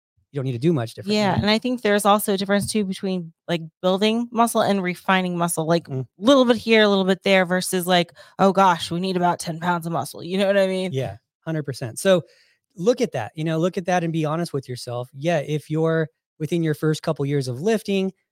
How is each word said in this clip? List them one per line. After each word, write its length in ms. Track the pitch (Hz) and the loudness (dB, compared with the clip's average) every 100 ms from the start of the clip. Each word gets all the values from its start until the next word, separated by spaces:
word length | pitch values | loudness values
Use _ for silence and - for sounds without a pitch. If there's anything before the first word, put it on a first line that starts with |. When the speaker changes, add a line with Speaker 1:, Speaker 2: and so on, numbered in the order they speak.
| _ _ _ | _ _ _
Speaker 1:
you 60 | 143 | -8
don't 80 | 131 | -4
need 60 | |
to 80 | 120 | -2
do 140 | 151 | 0
much 200 | 156 113 | 0 -2
different," 220 | - 190 214 | -8 -2 0
you 60 | |
Speaker 2:
Yeah, 100 | 202 | 2
Speaker 1:
know? 60 | - | 2
Speaker 2:
and 120 | 202 | 2
I 80 | 214 | 0
think 240 | 247 247 | 0 -2
there's 240 | 208 202 202 | 0 2 4
also 280 | 208 214 | 2 2
a 40 | 190 | -2
difference 340 | 190 202 - | 0 0 0
too 120 | 214 | -2
between, 480 | 190 190 196 185 165 - - | -2 -4 -4 -4 -6 -12 -6
like, 140 | 170 160 _ | -6 -6 _
building 460 | 185 190 214 226 240 | 0 2 2 0 -2
muscle 300 | 226 233 233 | 0 0 2
and 220 | - 196 | 2 2
refining 540 | 180 175 - 185 180 175 | -2 -4 0 0 0 -2
muscle, 280 | 170 170 156 | -2 -2 0
like, 220 | 170 - | 0 0
Speaker 1:
Mm. 180 | 131 127 - | -6 -8 -2
Speaker 2:
little 280 | 208 285 247 | 4 6 6
bit 120 | 226 | 2
here, 260 | 226 220 | 2 4
a 60 | 214 | 6
little 160 | 196 190 | 4 2
bit 180 | 190 | 0
there 220 | 196 190 175 | 2 2 2
versus, 420 | 185 180 185 175 | 0 -2 -2 2
like, 240 | 180 175 - - - | 2 0 -6 -10 0
"Oh 140 | 196 | 2
gosh, 400 | 190 190 170 - | 4 4 2 -2
we 80 | 170 | -4
need 160 | 185 180 | -2 0
about 220 | 175 175 | 0 0
ten 200 | - 160 | -4 -6
pounds 280 | 175 175 165 | -2 -2 -2
of 60 | |
muscle." 300 | 165 139 - | -6 -6 -10
You 140 | 156 190 | -6 0
know 80 | 196 | 2
what 120 | 202 | 2
I 100 | 190 | 2
mean? 240 | 185 185 | 0 -4
Speaker 1:
Yeah, 260 | 131 117 98 _ _ | -4 -6 -8 _ _
hundred 240 | - 156 | -8 -6
percent. 340 | 143 127 120 110 | -6 -8 -10 -2
So 240 | 196 180 - _ _ _ _ 202 | 2 2 0 _ _ _ _ -4
look 260 | 185 247 | -2 0
at 120 | 226 | -2
that, 180 | 131 107 - | -4 -8 -6
you 80 | |
know, 140 | 160 160 | -2 0
look 200 | 180 196 | 0 -2
at 80 | 180 | -2
that 180 | 180 | 0
and 100 | 165 | 0
be 120 | 160 151 | -2 -2
honest 280 | 160 170 | -4 -4
with 140 | 143 - | -6 -8
yourself. 400 | 120 - 120 123 | -12 -8 -8 -10
Yeah, 260 | 135 156 165 | -6 -2 -2
if 300 | 143 151 - | -2 -6 -4
you're 400 | 156 160 160 156 _ _ - | -2 0 0 -2 _ _ -10
within 240 | 156 170 | -4 0
your 140 | 160 147 | 0 0
first 260 | 156 156 | 0 0
couple 240 | - 151 139 | -2 -2 -2
years 220 | 143 127 | -2 -2
of 140 | 123 | -4
lifting, 500 | 190 220 - 196 190 - _ | 0 -2 0 -2 -2 -6 _